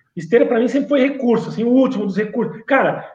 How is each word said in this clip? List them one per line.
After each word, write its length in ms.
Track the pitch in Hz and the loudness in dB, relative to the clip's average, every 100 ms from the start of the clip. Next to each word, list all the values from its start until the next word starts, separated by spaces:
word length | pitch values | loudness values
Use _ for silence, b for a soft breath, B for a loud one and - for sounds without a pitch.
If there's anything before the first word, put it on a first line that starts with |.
| B - | B -12
esteira 300 | 156 240 - | 0 2 2
pra 140 | 233 | 2
mim 80 | 240 | 0
sempre 220 | 277 - | 0 0
foi 120 | 285 | 0
recurso, 480 | 269 - 247 214 160 | 0 0 0 0 -2
assim, 140 | 202 | -4
o 60 | 233 | 2
último 360 | 254 254 202 202 | 4 2 0 -4
dos 100 | 185 | -4
recursos. 440 | 214 240 208 - - | -4 -4 -6 -6 -2
Cara, 420 | 262 175 127 - | 0 2 -2 -10